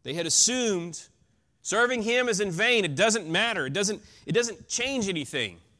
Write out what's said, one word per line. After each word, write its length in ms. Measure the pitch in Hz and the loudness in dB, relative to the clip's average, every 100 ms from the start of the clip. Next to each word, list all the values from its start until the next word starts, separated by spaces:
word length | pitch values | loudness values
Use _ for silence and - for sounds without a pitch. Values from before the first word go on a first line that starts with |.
They 140 | 127 156 | -8 -6
had 100 | 165 | 0
assumed 800 | - - 254 240 185 170 160 - _ _ _ _ _ | 2 2 2 0 0 -4 -12 -18 _ _ _ _ _
serving 400 | - 208 240 247 | -4 2 2 2
Him 260 | 214 247 247 | 0 2 2
is 120 | 196 | 0
in 100 | 202 | -2
vain. 340 | 170 226 240 | 0 2 4
It 120 | 180 139 | 2 2
doesn't 320 | 220 220 160 | 2 2 0
matter. 380 | 175 226 202 135 | 0 0 -2 -4
It 60 | |
doesn't, 280 | 156 202 208 - - - | -2 -2 -4 -10 -18 -2
it 60 | |
doesn't 360 | 180 233 202 - | 0 0 -8 -8
change 400 | - 254 269 196 | -4 -2 -2 -2
anything. 520 | 165 135 143 107 85 _ | -4 -4 -4 -4 -6 _